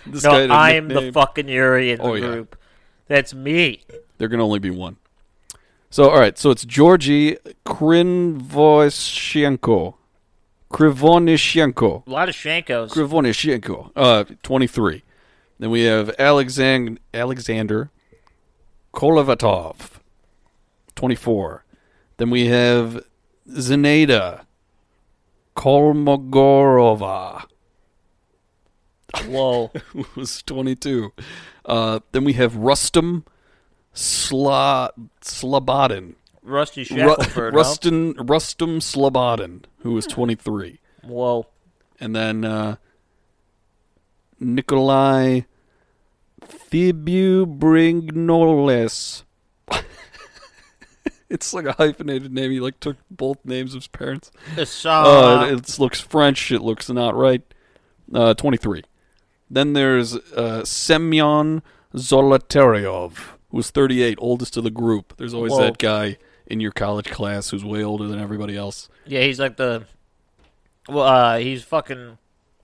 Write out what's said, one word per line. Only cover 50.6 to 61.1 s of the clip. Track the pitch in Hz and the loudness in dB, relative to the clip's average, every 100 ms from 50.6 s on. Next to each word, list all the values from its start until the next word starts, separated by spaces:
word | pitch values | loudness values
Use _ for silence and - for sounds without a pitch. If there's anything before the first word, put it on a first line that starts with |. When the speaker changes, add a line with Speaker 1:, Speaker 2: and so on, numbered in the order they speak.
| _ _ _ _ - _ - | _ _ _ _ -12 _ -12
Speaker 1:
It's | 165 - | -10 -8
like | 190 143 | -8 -6
a | |
hyphenated | - 151 147 147 131 135 | 0 0 0 -8 -8 -8
name. | 131 131 | -6 -4
He, | 131 | -4
like, | 127 - | -6 -8
took | 147 139 _ | -10 -10 _
both | 185 135 139 | -8 -6 -6
names | - 127 131 | -8 -8 -8
of | 131 | -14
his | - | -18
parents. | - 135 135 _ _ - 156 | -14 -12 -12 _ _ -14 -8
Speaker 2:
Issa- | 151 - 160 | -8 -6 0
Speaker 1:
Uh, | 156 151 143 123 123 143 | 4 8 8 8 4 2
it, | 127 - | -4 -6
it | - | -4
looks | 131 - | -4 -4
French. | - 151 143 135 - | -4 2 2 2 -2
It | 120 | -4
looks | 113 110 - | -4 -6 -6
not | 123 120 | -4 -2
right. | 117 131 127 _ _ _ _ _ _ - | 0 2 0 _ _ _ _ _ _ -6
Uh, | - 117 | 0 2
twenty-three. | 110 143 120 110 85 - _ _ _ _ _ - | 2 0 -2 -4 -8 -12 _ _ _ _ _ -6
Then | 131 143 | -2 0
there's, | 143 135 127 117 120 | 0 2 0 -2 -8
uh, | - 117 117 113 | -10 -6 -6 -6
Semyon | - - - 160 165 | -8 -6 0 0 2